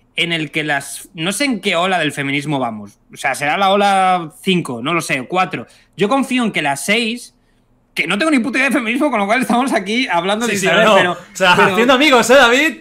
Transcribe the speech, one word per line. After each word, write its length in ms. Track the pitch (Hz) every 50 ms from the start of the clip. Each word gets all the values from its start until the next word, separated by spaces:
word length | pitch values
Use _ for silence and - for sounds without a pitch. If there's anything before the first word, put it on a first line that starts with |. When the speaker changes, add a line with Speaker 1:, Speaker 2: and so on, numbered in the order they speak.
| _ _ _
Speaker 1:
en 180 | - 165 170
el 180 | 170 160 156 151
que 120 | - 160
las... 460 | 151 151 143 139 - - - - - - -
No 180 | 165 160 190
sé 120 | 202 - 285
en 140 | 277 247 180
qué 140 | - 202 175
ola 240 | 165 180 190 185 175
del 140 | 151 147
feminismo 460 | - 151 139 139 139 143 143 151 147 139
vamos, 400 | 127 117 110 107 101 98 - _ _ _
o 40 | -
sea, 180 | - - 139 127
será 220 | - 143 147 160 190
la 120 | 196 190
ola 600 | 196 208 202 202 196 190 190 185 185 180 165 151 - -
cinco, 380 | - 196 185 175 151 - 123 117
no 120 | 123 151 175
lo 60 | 165
sé, 260 | 156 - 156 135 120
cuatro. 400 | - 175 185 185 - 151 127 113 - _ _ _ _ _
Yo 120 | 156 196 202
confío 360 | 269 277 247 - 247 254 240
en 80 | 202
que 80 | - 185
la 140 | 151 143 139
seis, 580 | - - - 208 233 233 220 233 240 - - _ _ _ _ _ _ _ _ _ _ _ _ _
que 120 | - 156
no 120 | 160 190 208
tengo 120 | 320 320
ni 80 | 302 247
puta 180 | 214 269 226 269
idea 100 | 269 277
de 60 | 226
feminismo, 340 | 285 233 220 240 294 302 294
con 100 | 247 208
lo 60 | 202
cual 140 | 196 226 262
estamos 300 | 240 - 240 240 269 262
aquí 340 | 320 - 185 196 220 240 262 -
hablando 360 | 180 170 170 196 208 220 240
Speaker 2:
Sí, 60 | 226
Speaker 1:
sin 80 | 202 196
Speaker 2:
sí, 60 | 185
Speaker 1:
saber, 180 | 185 170 202 220
Speaker 2:
no, 60 | 220
no. 40 | 208 190
Speaker 1:
pero, 140 | 185 180
Speaker 2:
O 240 | 175 - - - -
sea, 180 | - 190 180 175
Speaker 1:
pero 160 | - 175 160
Speaker 2:
haciendo 220 | 180 196 233 262 269
amigos, 340 | 247 302 311 262 233 - -
¿eh, 40 | 254
David? 420 | 285 247 233 240 269 302 320 - -